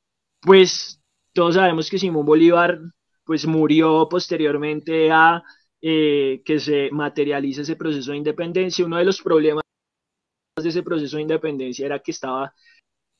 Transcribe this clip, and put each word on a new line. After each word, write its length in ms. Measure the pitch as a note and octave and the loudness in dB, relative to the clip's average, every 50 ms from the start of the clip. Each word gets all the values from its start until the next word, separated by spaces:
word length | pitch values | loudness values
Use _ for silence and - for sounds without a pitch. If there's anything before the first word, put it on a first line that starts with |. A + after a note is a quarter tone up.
| _ _ _ _ _ _ _ _ | _ _ _ _ _ _ _ _
pues, 600 | - E3 F#3+ F#3+ F#3 F3 - - - - - _ _ _ _ _ _ _ - | 2 6 8 8 6 6 2 -4 -10 -14 -16 _ _ _ _ _ _ _ -2
todos 220 | F3+ E3+ E3+ E3 | 0 0 2 2
sabemos 340 | F#3+ F#3+ F3+ D#3+ D#3+ D#3 - | 4 2 2 2 0 -4 -4
que 100 | G3 F#3 | -6 -4
Simón 280 | F#3+ F3+ E3 D3+ D3 | -4 -2 -2 -2 2
Bolívar, 520 | D3+ D#3 D#3+ E3 E3+ F3 E3+ F3 F3+ F3 D#3+ D#3+ E3+ - _ _ _ _ _ _ | 2 4 6 6 6 6 4 2 2 0 -4 -8 -16 -20 _ _ _ _ _ _
pues, 220 | - D#3+ D3 D3 | -6 -6 -4 -2
murió 600 | D#3+ D#3+ D#3+ D#3 D3 D3+ D#3+ D#3+ D#3+ D#3 D#3+ D#3+ D#3 | -2 0 2 2 4 4 4 4 4 4 4 2 2
posteriormente 1000 | E3+ F3+ - - F3 D#3+ D#3 D3 C#3+ C#3+ D3 D3+ D3+ D3+ D3 E3 D#3+ D#3+ D#3+ D#3 | 0 -2 -4 -4 -4 -2 -2 -2 -2 -2 -4 -6 -6 -6 -6 -4 0 0 2 4
a, 320 | D#3+ D#3+ D#3+ E3 E3 F3 - - - _ _ _ _ _ | 6 6 6 6 4 2 -4 -12 -20 _ _ _ _ _
eh, 640 | - D#3+ D#3+ D#3 D#3 D3+ C#3+ C#3+ C#3 C3+ C3 C3 - | -4 -2 0 0 2 2 2 0 0 -2 -4 -4 -4
que 160 | - D#3 D3 | -2 -2 -2
se 300 | - D3 D3 C#3+ C#3 C3+ | -2 -2 -2 -2 -2 -2
materialice 720 | C#3+ D3+ D3 C#3+ - D#3 C#3+ C#3+ C#3+ C#3+ C3+ C#3 C3 C#3+ D3 | -4 -6 -6 -4 -4 -2 -2 -2 -2 -2 -4 -6 -6 -6 -8
ese 140 | D#3 D#3+ | -8 -8
proceso 340 | - D#3+ D#3+ D3+ C#3+ B2 C3 | -6 -6 -6 -6 -6 -6 -8
de 80 | C#3+ D3 | -8 -6
independencia. 640 | D3 D3+ D3 D#3+ E3+ E3+ E3 F#3 F#3 F#3 E3 - F3+ | -6 -6 -6 -6 -6 -4 -4 -4 -4 -2 -2 -4 -4
Uno 140 | E3 E3 E3+ | -2 -2 0
de 80 | F3+ | 0
los 160 | F#3+ F#3 - - | 0 0 -2 -2
problemas 400 | - E3+ D#3 D3+ D#3 D3 D#3 - _ _ _ _ _ _ _ _ _ _ _ _ _ _ _ _ _ _ - D#3 | 0 2 2 2 2 0 -2 -4 _ _ _ _ _ _ _ _ _ _ _ _ _ _ _ _ _ _ -8 -6
de 60 | E3+ | -4
ese 140 | D#3 F3+ E3+ | -4 -4 -4
proceso 340 | - F3 D#3 D3 C3 D3 | -4 -4 -6 -6 -6 -6
de 60 | D3+ D3+ | -6 -4
independencia 640 | D#3 D#3+ D#3 D#3+ D#3 D3 C3+ C3 B2+ B2 - C#3 | -4 -4 -2 -4 -4 -6 -6 -8 -8 -8 -8 -6
era 140 | C#3 C#3+ C#3 | -6 -6 -8
que 100 | - - | -8 -10
estaba, 420 | D#3 - - C3 C3 C3 C#3 C#3 - _ _ _ _ _ _ _ _ _ _ _ _ _ | -12 -10 -8 -8 -6 -6 -8 -8 -12 _ _ _ _ _ _ _ _ _ _ _ _ _